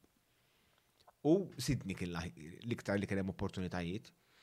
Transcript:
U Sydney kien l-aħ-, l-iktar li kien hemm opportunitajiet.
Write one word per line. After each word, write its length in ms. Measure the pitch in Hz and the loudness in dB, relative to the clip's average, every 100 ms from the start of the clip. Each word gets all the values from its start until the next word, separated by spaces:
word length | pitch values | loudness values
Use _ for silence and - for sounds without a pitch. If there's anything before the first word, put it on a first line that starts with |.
| _ _ _ _ _ _ _ _ _ _ - - | _ _ _ _ _ _ _ _ _ _ -20 0
U 100 | 143 180 180 - | 6 6 4 -4
Sydney 400 | - 131 95 87 | 0 0 0 -4
kien 160 | 90 | -2
l-aħ-, 480 | 85 87 - 76 - | -2 -4 -8 -14 -8
l-iktar 360 | 117 - - 98 | -4 -2 0 0
li 80 | 92 | 2
kien 120 | 98 | 0
hemm 120 | 95 | 0
opportunitajiet. 760 | - 98 - 90 87 87 101 - _ _ - | -2 -4 -2 -2 -2 -2 -4 -8 _ _ -20